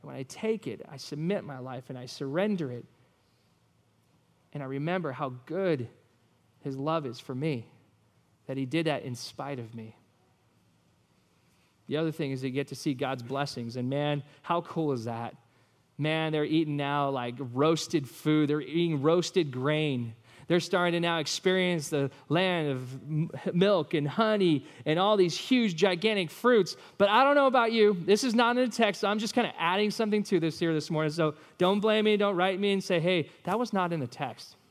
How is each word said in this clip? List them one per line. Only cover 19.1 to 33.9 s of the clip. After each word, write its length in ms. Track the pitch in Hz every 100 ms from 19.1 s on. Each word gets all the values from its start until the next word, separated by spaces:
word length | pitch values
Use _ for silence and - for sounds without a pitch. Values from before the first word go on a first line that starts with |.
| 175 170 190 156
grain. 640 | 127 131 151 156 131 117 110 _ - -
They're 140 | 175
starting 320 | 175 190 175
to 80 | 170
now 180 | 170 165
experience 720 | 147 - 185 185 180 175 143
the 220 | 147 139 - -
land 400 | 156 185 175 151
of 260 | 131 127
m-, 360 | 135 143 151 170 135 -
milk 420 | 170 196 196 151
and 140 | 160 143
honey 580 | 135 220 214 185 143 - - -
and 120 | 160
all 180 | 196 214
these 180 | 180 -
huge, 380 | - 254 226 165
gigantic 540 | 190 180 214 214 165
fruits. 460 | - 240 240 175 - - -
But 120 | 196
I 120 | 214
don't 120 | 269
know 120 | 285 269
about 260 | 254 233
you. 240 | 226 208 190
This 200 | 160 208
is 100 | 262
not 220 | 226 233 240
in 80 | 254
the 60 |
text, 280 | - 220 185
so 60 | 196
I'm 100 | 214
just 160 | 214
kinda 180 | - 202 -
adding 320 | 165 190 214
something 320 | - 220 214
to 160 | 202 185
this 180 | 160 -
here 140 | 170
this 160 | 160 147
morning. 220 | 156 156
So 220 | 151 156 147 - _
don't 220 | 180 208
blame 260 | 214 214 214
me. 100 | 208
Don't 200 | 202 185
write 220 | 185 185
me 120 | 202
and 120 | 196
say, 160 | 190 175
"Hey, 300 | 165 180 147 -
that 140 | - 208
was 140 | 240
not 200 | 196 180